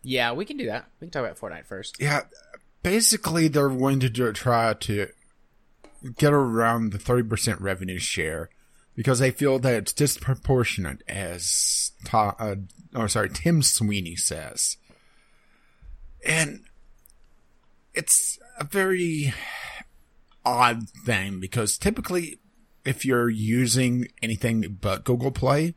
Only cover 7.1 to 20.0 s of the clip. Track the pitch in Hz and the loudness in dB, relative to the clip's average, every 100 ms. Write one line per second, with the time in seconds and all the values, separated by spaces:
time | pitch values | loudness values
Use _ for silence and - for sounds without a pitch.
7.1 | 123 113 107 - 101 98 92 92 90 - | 2 2 0 0 -2 -2 -4 -4 -6 -4
8.1 | - 78 80 82 _ _ _ _ - 127 | -2 -2 -4 -8 _ _ _ _ -2 0
9.1 | 127 131 - 143 135 131 117 - - 147 | 4 2 2 2 4 4 2 0 0 0
10.1 | - - 131 - 127 120 - 85 - - | 2 -2 -2 2 2 2 -2 -6 -8 -10
11.1 | 95 90 87 - - - - - _ - | -8 -8 -6 -2 0 0 0 -4 _ 0
12.1 | 110 104 - 110 98 95 - - 123 107 | 2 2 0 -4 -6 -8 -16 -10 -4 -2
13.1 | 110 101 - 165 165 131 - 107 101 85 | 0 -2 0 2 4 4 2 0 0 -4
14.1 | 80 - 80 71 - - - _ - _ | -4 -4 -4 -8 -4 -4 -4 _ -20 _
15.1 | _ _ _ _ _ _ _ - - - | _ _ _ _ _ _ _ -20 -18 -20
16.1 | - - 160 151 - - - - - _ | -6 -2 0 -2 -6 -18 -20 -20 -20 _
17.1 | - _ _ _ _ _ _ _ 160 156 | -20 _ _ _ _ _ _ _ -8 2
18.1 | - - - - - 143 196 190 185 175 | 2 2 -8 -16 -10 -4 0 2 0 0
19.1 | 156 139 - - - - - - - | 0 -2 -4 -10 -12 -14 -16 -20 -20